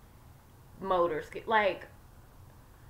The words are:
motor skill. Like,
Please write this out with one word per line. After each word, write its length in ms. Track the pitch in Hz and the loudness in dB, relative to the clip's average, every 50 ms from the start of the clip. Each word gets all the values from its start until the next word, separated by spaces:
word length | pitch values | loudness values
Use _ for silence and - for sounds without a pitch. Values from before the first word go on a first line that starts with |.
| - - - - - - - - - - - - - - - - | -20 -20 -20 -20 -20 -20 -20 -20 -20 -20 -20 -20 -20 -20 -16 -10
motor 400 | 185 190 185 180 170 170 160 151 | -4 0 2 2 2 2 0 -2
skill. 220 | - - - 196 - | -6 -8 -10 -10 -4
Like, 420 | 220 226 214 208 190 175 - - - - - - - - - - - - - - - - - - - - - - - | 0 2 2 2 2 0 -2 -6 -16 -20 -20 -20 -20 -20 -20 -20 -20 -20 -20 -20 -20 -20 -20 -20 -20 -20 -20 -20 -20